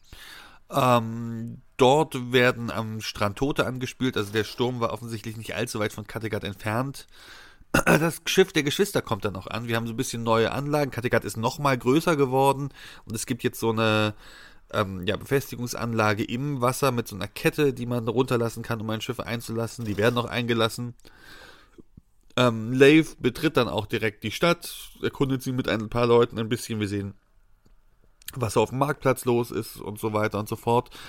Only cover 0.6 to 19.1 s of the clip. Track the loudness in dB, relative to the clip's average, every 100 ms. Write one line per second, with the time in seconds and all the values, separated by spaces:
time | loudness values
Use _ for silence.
0.6 | -4 2 4 4 2 -6 -6 -8 -8 -12
1.6 | -14 4 6 6 2 -4 2 4 4 2
2.6 | -4 -6 -6 -6 -8 -2 -2 0 0 0
3.6 | -2 -4 -8 -4 -2 -2 -2 -2 -2 -2
4.6 | -2 0 -4 -4 -8 -10 -10 -10 -8 -6
5.6 | -4 -2 -4 -4 -10 -8 -6 -4 -6 -6
6.6 | -4 -2 -4 -8 -18 -20 -20 -20 -20 -20
7.6 | -2 0 4 4 2 -2 2 4 4 2
8.6 | 0 0 0 0 -2 -2 -2 -6 -8 -8
9.6 | -2 -2 -2 -4 -6 -4 2 4 4 0
10.6 | 0 0 0 -2 0 0 0 -2 -2 0
11.6 | 0 2 4 4 4 2 2 4 4 2
12.6 | -4 -10 -20 -18 -10 -8 -6 -2 -2 0
13.6 | 0 2 2 2 2 -2 -14 -20 -20 -20
14.6 | -6 -4 -2 -4 -4 -4 -2 -2 -2 -8
15.6 | -8 -6 -2 0 2 0 -2 -4 -4 0
16.6 | 0 2 0 0 -4 -8 -10 -2 -2 2
17.6 | 0 0 -4 -4 0 0 0 0 0 -4
18.6 | -8 -6 -4 -6 -6